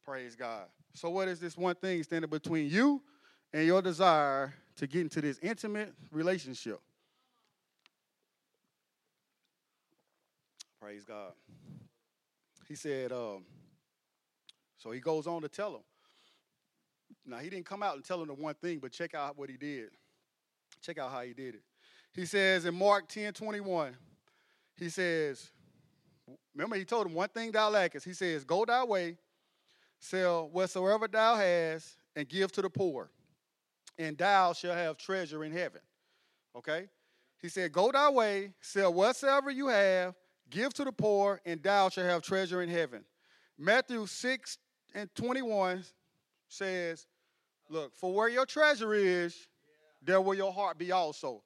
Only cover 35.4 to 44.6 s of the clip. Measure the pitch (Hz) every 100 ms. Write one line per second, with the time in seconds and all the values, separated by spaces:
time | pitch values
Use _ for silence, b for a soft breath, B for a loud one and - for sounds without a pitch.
35.4 | 156 165 160 82 _ _ _ _ _ _
36.4 | _ 120 156 160 196 _ _ _ _ _
37.4 | 175 196 175 180 214 277 294 269 214 202
38.4 | 202 - - 196 196 175 214 254 277 277
39.4 | 277 262 277 214 196 185 180 180 _ _
40.4 | _ 165 254 226 269 214 214 202 202 196
41.4 | 175 165 175 202 190 185 180 175 - 190
42.4 | 185 180 175 170 151 113 - b b b
43.4 | b - 160 240 254 240 202 - 247 262
44.4 | - -